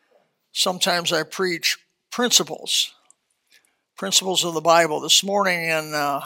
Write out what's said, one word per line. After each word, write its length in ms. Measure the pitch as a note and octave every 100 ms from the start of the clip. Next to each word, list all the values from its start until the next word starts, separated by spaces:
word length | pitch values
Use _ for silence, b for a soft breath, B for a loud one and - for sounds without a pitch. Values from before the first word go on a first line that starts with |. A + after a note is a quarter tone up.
| _ _ _ _ _
Sometimes 580 | - F#3+ F3+ F#3+ F3 E3+
I 120 | E3
preach 540 | D#3 - F#3 E3 - - _ _ -
principles, 840 | - A#3+ - D#3+ - - - - _ _ _ _ _ _ _ _ _ _ -
principles 480 | F#3+ - F#3+ F3 E3+
of 80 |
the 80 | D#3+
Bible. 400 | D#3+ E3+ E3 D3+
This 200 | D3 -
morning 440 | G3 G3+ G3 F3 E3
in, 280 | D#3+ D#3
uh, 280 | D3+ C#3+ C#3